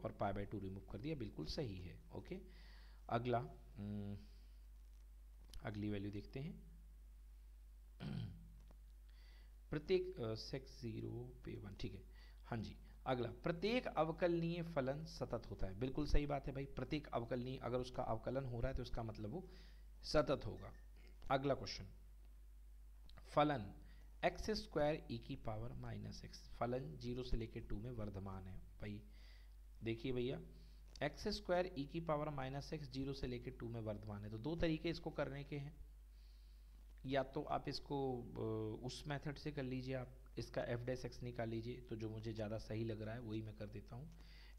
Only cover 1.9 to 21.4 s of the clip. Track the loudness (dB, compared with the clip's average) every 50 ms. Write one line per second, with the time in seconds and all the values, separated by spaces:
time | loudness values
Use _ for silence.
1.9 | -8 -8 -10 -8 -8 -6 -6 -4 -6 -6 -6 -8 -12 -14 -14 -14 -14 -14 -14 -14
2.9 | -14 -10 -2 2 2 4 6 6 4 4 4 2 -6 -10 -12 -12 -8 -4 -4 -2
3.9 | -2 -2 -2 -2 -4 -4 -6 -10 -14 -14 -14 -14 -14 -14 -14 -14 -16 -16 -16 -16
4.9 | -16 -16 -16 -16 -16 -16 -16 -16 -14 -14 -14 -10 -8 -6 -4 -2 -2 0 0 2
5.9 | 2 0 0 -2 -2 -4 -6 -6 -4 -4 -4 -4 -4 -6 -10 -12 -14 -14 -14 -14
6.9 | -14 -14 -14 -14 -14 -14 -14 -14 -16 -16 -16 -16 -16 -16 -16 -16 -16 -16 -16 -14
7.9 | -12 -8 -6 -4 -2 -2 -4 -4 -6 -8 -12 -14 -14 -14 -16 -16 -16 -16 -16 -16
8.9 | -16 -16 -16 -16 -16 -16 -16 -16 -14 -14 -16 -16 -16 -14 -6 -2 -2 0 4 6
9.9 | 6 6 6 4 -2 0 0 0 0 0 -2 -2 -4 -4 -4 -6 -10 -6 -4 -4
10.9 | -2 -2 -2 -2 -2 -4 -6 -6 -8 -10 -8 -6 -6 -6 -6 -6 -4 -2 -2 -2
11.9 | -4 -6 -10 -12 -14 -14 -14 -14 -14 -12 -6 -2 -2 0 0 -2 -4 -8 -12 -14
12.9 | -12 -4 0 2 4 4 2 0 0 0 0 0 2 4 4 6 6 6 4 4
13.9 | 4 6 6 6 6 6 6 6 6 6 6 4 4 2 0 0 2 2 4 4
14.9 | 4 2 0 -4 -4 -2 -2 0 0 -2 -2 -2 0 2 2 2 2 2 2 2
15.9 | 4 4 6 10 10 10 10 10 4 2 2 0 0 -2 -2 -2 -2 -2 0 2
16.9 | 2 0 0 2 0 2 2 4 2 2 2 2 0 0 0 2 4 4 2 2
17.9 | 0 0 2 2 2 2 2 2 2 2 2 2 0 2 2 2 2 2 0 2
18.9 | 0 0 0 0 -2 -2 -2 -2 -2 -2 -4 -6 -10 -12 -12 -12 -14 -14 -14 -14
19.9 | -14 -10 0 6 8 8 8 8 6 4 4 0 -2 -4 -6 -8 -10 -12 -12 -14
20.9 | -14 -14 -14 -16 -12 -4 2 6 6 8